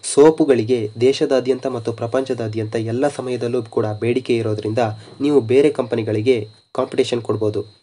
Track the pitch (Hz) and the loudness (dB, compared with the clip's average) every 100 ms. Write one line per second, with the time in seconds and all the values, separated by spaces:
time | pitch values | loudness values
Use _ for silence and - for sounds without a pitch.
0 | - - 156 160 151 123 110 123 107 113 | 0 6 6 6 4 4 2 -2 -2 0
1 | 123 139 147 135 123 127 135 120 113 110 | 2 2 2 0 0 -2 -2 -6 -6 -6
2 | 117 131 131 120 113 110 107 113 113 117 | -4 -4 -2 -4 -4 -4 -4 -4 -4 -2
3 | 143 - 127 123 120 123 110 - 110 104 | -2 -2 -6 -4 -2 -4 -4 -4 -4 -2
4 | 117 123 123 117 110 107 107 110 113 107 | -2 -2 0 -2 0 -4 -2 -2 -2 -4
5 | - - 143 143 113 127 147 139 120 117 | -14 -4 2 2 4 2 4 0 -4 -4
6 | 110 107 113 120 104 _ _ - 131 - | -2 0 2 0 -2 _ _ -6 -4 -2
7 | 127 120 110 107 107 104 - _ | 0 -2 -4 -2 -2 -4 -10 _